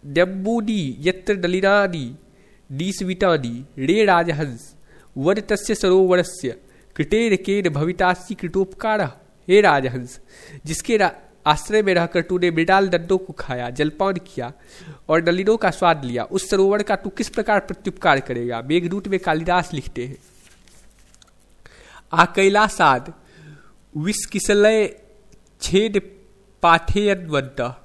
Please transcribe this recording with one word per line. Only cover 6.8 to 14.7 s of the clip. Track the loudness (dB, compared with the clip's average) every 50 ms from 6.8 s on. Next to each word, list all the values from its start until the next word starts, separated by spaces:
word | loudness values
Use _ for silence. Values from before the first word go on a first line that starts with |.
| -20 _ -6
कृतेरकेन | -6 -2 0 2 2 2 2 2 0 0 0 -2 0 0 0
भवितासि | -2 0 -2 -4 -2 0 0 0 0 0 -4 -12 -10
कृतोपकारः।" | -8 -8 -6 -2 -2 -2 -2 -6 -6 -4 -2 0 0 -2 -4 -6 -12 -20 _ _ _ _ 4
हे | 4 6
राजहंस, | 6 6 4 4 2 -2 -6 -6 -10 -12 -16 -20 -20 _ -20 -20 -20 -20 -20 -16 -10
जिसके | -10 -8 -8 -4 0 2
रा-, | 2 2 2 0 -4 -20 -20 _ _ _
आश्रय | 0 0 0 0 0 0 2 2
में | 4 2
रहकर | 2 0 0 0 -2 -2
तूने | 0 -2 0 0 0
मृणाल | 2 2 2 4 4 4 4 2
दंडों | 0 -2 0 0 -2 -2
को | -2 -6 -14
खाया, | -14 -10 -8 -8 -6 -6 -8
जलपान | -4 -2 -2 -2 -2 -2 -2 -2 -2
किया | -4 -6 -10 -10 -10 -10 -10 -10 _ -20 -20